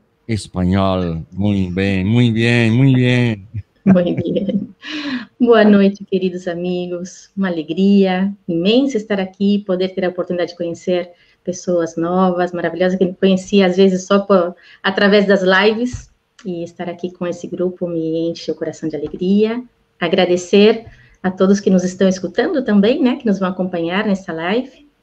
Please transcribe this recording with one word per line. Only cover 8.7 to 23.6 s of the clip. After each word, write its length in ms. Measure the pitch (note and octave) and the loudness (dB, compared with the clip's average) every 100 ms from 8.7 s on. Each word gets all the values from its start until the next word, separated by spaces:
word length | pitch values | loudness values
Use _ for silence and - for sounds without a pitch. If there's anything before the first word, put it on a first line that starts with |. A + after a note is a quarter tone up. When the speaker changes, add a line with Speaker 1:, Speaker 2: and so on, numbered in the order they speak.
| B3 C4+ A3 | 2 2 -2
Speaker 2:
estar 220 | G#3 G3 | -4 -4
aqui, 400 | F#3 - G3+ G3+ | -4 -2 0 0
poder 300 | G3+ F3+ F#3 | 0 -2 -2
ter 140 | F#3+ | -2
a 60 | F3+ | -4
oportunidade 420 | F3+ F3 F3+ E3+ | -2 -4 -4 -4
de 60 | - | -6
conhecer 540 | E3+ E3+ - F3+ F3+ - _ _ - | -8 -6 -4 -2 -4 -12 _ _ -10
pessoas 500 | F3+ - F3 E3 E3 | -8 -2 -2 -2 -4
novas, 560 | E3 F#3 F#3 F3 F3+ | -2 2 2 2 -2
maravilhosas, 460 | F3 E3 E3+ F#3 F#3+ | -4 -6 -2 -2 0
que 80 | F3+ | -2
eu 80 | |
conhecia 540 | F#3 G3 F#3 - G3+ F#3 | 0 0 0 2 2 4
às 100 | F3+ | 4
vezes 280 | G3 F#3 - | 4 2 0
só 140 | G3+ | 0
por, 360 | G3 G3 F3 F3+ - - | 2 2 0 -6 -18 -8
através 460 | G3 G3 G#3 G#3 G3 | -4 0 2 4 4
das 160 | G3 | 2
lives, 680 | F#3 F#3+ G#3+ A3 B3 - - _ _ _ | 4 4 2 0 -4 -8 -16 _ _ _
e 200 | G3 E3+ | -10 -10
estar 260 | E3+ - F3 | -10 -10 -10
aqui 220 | E3+ F3+ | -8 -10
com 140 | - F3 | -6 -8
esse 220 | E3+ - | -8 -8
grupo 400 | F3 F3+ F3+ F3 | -4 -4 -4 -6
me 420 | E3+ D#3+ E3 E3 | -4 -4 -2 -4
enche 220 | E3 - | -6 -8
o 40 | D#3 | -6
coração 340 | D#3 D3+ D#3 | -8 -8 -8
de 60 | D#3 | -6
alegria. 680 | D3 F#3+ F3+ G3+ G#3+ A#3+ B3 _ _ - | -8 -4 0 2 2 -2 -10 _ _ -6
Agradecer 840 | E3+ F3+ F3+ F3+ - - G#3 A3+ - - _ _ | -2 2 2 0 2 4 6 4 -4 -20 _ _
a 80 | F#3 | -6
todos 280 | - F#3+ G3+ | 0 2 2
que 100 | - | 2
nos 140 | F#3 | 2
estão 260 | F#3 - F#3+ | 0 0 0
escutando 540 | F#3 E3+ G3+ D#4 D#4 | 0 -4 -2 -2 -2
também, 380 | B3 G#3 G3+ D4 | 0 2 4 2
né, 140 | B3+ - | 0 0
que 100 | A3+ | -2
nos 140 | F#3+ | -2
vão 100 | F#3 | -2
acompanhar 560 | F#3 | -4